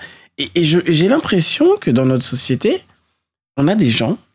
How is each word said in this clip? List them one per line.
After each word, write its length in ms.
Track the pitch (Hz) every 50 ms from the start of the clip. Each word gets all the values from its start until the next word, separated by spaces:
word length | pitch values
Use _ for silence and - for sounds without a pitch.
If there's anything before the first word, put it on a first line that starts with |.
| - - - - - _ _ -
Et, 100 | 143 120 -
et 80 | 170 170
je, 160 | 151 160 175 170
et 60 | -
j'ai 160 | 170 147 170 196
l'impression 680 | 262 330 - - 214 180 156 - - - 302 359 403 415
que 100 | - 170
dans 120 | 120 127 131
notre 200 | 131 131 123 -
société, 580 | - - 131 - - 131 - - 214 339 370 - _ _ _ _ _ _ _ _ _ _ _ _ _ _
on 120 | - 139 156
a 80 | 202
des 140 | 220 180 120
gens 280 | 110 - 120 135 208 - _ _ _